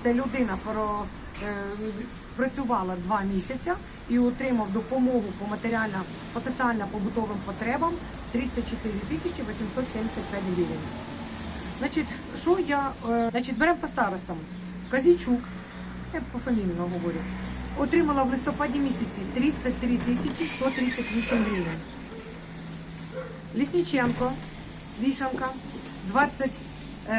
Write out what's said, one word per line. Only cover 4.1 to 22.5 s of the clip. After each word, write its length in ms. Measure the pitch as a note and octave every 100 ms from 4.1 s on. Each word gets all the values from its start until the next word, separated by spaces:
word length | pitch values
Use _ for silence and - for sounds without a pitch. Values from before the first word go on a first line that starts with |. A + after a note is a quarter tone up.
| A#3+
отримав 520 | B3 B3 C4 A#3+ G3
допомогу 520 | G3+ A3 C4 B3+ B3 G3+ F3+
по 80 | G#3
матеріально, 540 | G#3+ A#3 A3+ A3 F#3+ F3+ - -
по 60 | A#3
соціально-побутовим 1000 | C4 B3+ B3 A3+ G3 G#3+ G3 A3+ G#3 G3 G3+
потребам 460 | F3+ A3 C4+ E4 E4+ - - -
тридцять 380 | A#3+ B3+ B3 -
чотири 300 | A3+ A3 G3 G3+
тисячі 340 | D#3+ F4 - G#3+
вісімсот 360 | - G#3+ - B3+
сімдесят 300 | A3 A3 - G3
п'ять 120 | G3+ F#3+ F3+
гривень. 240 | E3 D#3 D#3 - - - - - - - - -
Значить, 280 | C4 - C4 - - D4
що 180 | E4 F#4+ D4+
я, 240 | C#4+ C4+ - A3+
е, 200 | A#3 A#3
значить, 260 | A#3 B3+ A3+
беремо 200 | D#4 E4+
по 60 | D#4
старостам. 500 | - A3 F#3 - E3 D#3 - - - -
Козійчук, 480 | B3+ D#4+ F4 - A#3+ - - - - - - -
я 80 | G#3+ -
по 80 | B3
фамілії 360 | C4 A3+ F#3 F3
говорю, 400 | F3 F3 E3+ - - - - - - -
отримала 460 | C#4 E4+ D#4 C#4
в 60 | C4
листопаді 500 | C4+ D4+ - D4 C#4
місяці 420 | C4+ A#3+ A3 - F#3
тридцять 440 | G#3 C#4+ D4+ B3 -
три 200 | A#3+ A#3+
тисячі 500 | A#3+ A#3+ D4 - D#4+
сто 240 | - C4
тридцять 400 | C4 B3+ - A3
вісім 320 | A3 A3+ A#3+
гривень. 360 | G#3 G3 E3 D#3+ - - - - - - -